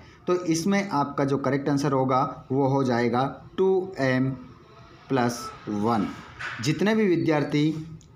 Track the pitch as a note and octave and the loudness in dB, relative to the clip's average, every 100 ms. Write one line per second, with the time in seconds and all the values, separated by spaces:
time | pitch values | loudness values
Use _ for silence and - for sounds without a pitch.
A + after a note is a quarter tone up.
0 | - - - F3+ D#3+ D#3+ G3 G3 D#3 C#3+ | -18 -10 -2 0 0 0 2 0 0 -2
1 | C#3 - C#3 C3+ C3 C#3 D3+ C#3+ D3 C3+ | -2 0 0 0 0 0 0 0 2 2
2 | C3 C3 D#3+ - - C3 C3+ C#3 B2 A#2 | 2 2 0 -4 -2 0 2 2 2 2
3 | A#2+ A#2+ C3+ - - - F#3+ F#3+ F#3 - | 2 2 0 -4 -10 0 2 2 0 -2
4 | C3+ B2+ C3 C3+ - - - - - - | 0 2 0 -2 -10 -20 -20 -20 -20 -20
5 | - C3 A#2+ A#2+ - - - G#2 G#2+ A2+ | -2 0 0 -2 -10 -12 -6 -2 0 0
6 | F2+ - - - - - A#2+ D3+ G3 A3 | -2 -6 -16 -14 -12 -6 -4 0 2 2
7 | G#3 E3 C3+ D3+ C#3+ D3 D3+ D#3 - - | 2 2 2 2 2 2 2 0 -8 -14
8 | - | -20